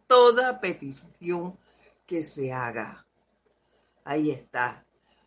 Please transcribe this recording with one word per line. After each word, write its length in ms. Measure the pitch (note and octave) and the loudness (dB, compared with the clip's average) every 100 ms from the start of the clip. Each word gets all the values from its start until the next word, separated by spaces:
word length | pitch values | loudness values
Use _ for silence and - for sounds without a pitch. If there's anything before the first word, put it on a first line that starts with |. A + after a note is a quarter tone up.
| - | 4
toda 540 | B3+ A#3+ A#3 B3+ B3 | 8 8 6 0 -2
petición 1000 | F#3 E3+ C#3 C3+ - - F3 F3 F3 F#3 _ _ _ _ - | -6 -8 -12 -16 -20 -14 -6 -6 -6 -12 _ _ _ _ -8
que 160 | E3+ | -4
se 300 | D3+ - C3 | -4 -4 -6
haga. 520 | B2+ A#2+ A2+ G#2+ G#2 _ _ _ _ _ _ _ _ _ _ | -6 -6 -8 -12 -14 _ _ _ _ _ _ _ _ _ _
Ahí 260 | - D3 D3+ | -6 -2 -2
está. 560 | B2+ - B2+ B2 - _ _ _ _ | -4 -8 -4 -4 -6 _ _ _ _